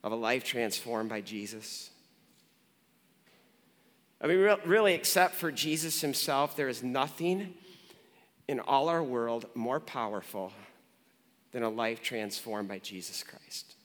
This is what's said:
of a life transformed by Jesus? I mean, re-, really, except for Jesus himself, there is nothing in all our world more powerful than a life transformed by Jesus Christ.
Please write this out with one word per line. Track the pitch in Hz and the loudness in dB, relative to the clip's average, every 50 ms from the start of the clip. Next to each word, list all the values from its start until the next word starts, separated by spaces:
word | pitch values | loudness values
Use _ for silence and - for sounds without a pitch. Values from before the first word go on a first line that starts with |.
| - | -4
of | 107 | -4
a | 110 | -4
life | 117 113 110 123 131 - | 0 2 2 2 2 0
transformed | - - 120 117 107 - - - 120 117 110 110 110 | -2 -2 0 0 0 -2 -4 -4 -2 -2 -2 -2 -2
by | 113 107 | -4 -6
Jesus? | 98 95 107 104 101 101 113 110 104 - - - - - - _ _ _ _ _ _ _ _ _ _ _ _ _ _ _ _ _ _ _ _ _ _ _ _ _ _ _ _ _ _ _ _ _ _ _ _ _ _ _ _ _ _ _ _ _ | -8 -8 -8 -8 -8 -8 -10 -12 -12 -10 -10 -10 -12 -14 -18 _ _ _ _ _ _ _ _ _ _ _ _ _ _ _ _ _ _ _ _ _ _ _ _ _ _ _ _ _ _ _ _ _ _ _ _ _ _ _ _ _ _ _ _ _
I | - | 0
mean, | 151 170 185 | 2 6 6
re-, | 190 208 208 202 208 | 8 8 6 4 4
really, | 170 185 220 214 202 175 | 4 4 6 6 6 4
except | 156 - - - 185 180 175 - | 4 2 2 6 6 6 6 4
for | - - 160 | -2 -4 -4
Jesus | 139 113 - 160 151 156 156 165 156 - | -2 0 0 0 0 0 0 -2 -2 0
himself, | - 143 131 - - - 143 135 143 143 - | 0 0 0 0 0 2 4 2 2 2 0
there | - 143 131 | -2 -2 -2
is | 123 117 | -2 -2
nothing | 123 127 123 135 135 147 147 - 165 175 185 196 208 180 - - - - - - - - - - - - _ - _ _ _ _ _ | -4 -2 2 2 0 0 0 -2 2 2 2 2 0 -6 -10 -16 -20 -20 -20 -20 -20 -20 -20 -20 -20 -20 _ -20 _ _ _ _ _
in | - 143 123 | -4 -4 -2
all | - - 139 135 143 165 | 0 2 4 4 4 4
our | 170 165 160 | 2 2 0
world | 131 127 120 117 117 117 117 113 101 - | 0 0 0 0 0 -2 -4 -4 -6 -6
more | 120 113 120 127 123 | -4 -2 0 0 -2
powerful | 120 - - 135 113 104 107 101 - - - 104 95 92 95 - - - - _ _ _ _ _ _ _ _ _ _ _ _ _ _ _ | -4 -4 -4 -4 -4 -2 -4 -6 -6 -8 -8 -8 -8 -8 -10 -16 -20 -20 -20 _ _ _ _ _ _ _ _ _ _ _ _ _ _ _
than | - 127 | -6 -2
a | 117 113 | -2 -2
life | 110 113 113 113 113 110 | 0 0 0 0 -2 -2
transformed | - - 127 113 107 101 98 - - 117 107 104 101 98 | -6 -6 -4 -4 -4 -4 -6 -8 -6 -4 -4 -4 -2 -4
by | 101 92 | -6 -8
Jesus | - - 104 92 90 - - - | -10 -10 -10 -10 -10 -10 -10 -10
Christ. | - - - - - - - - - - - _ _ | -10 -12 -16 -20 -18 -12 -12 -12 -12 -14 -20 _ _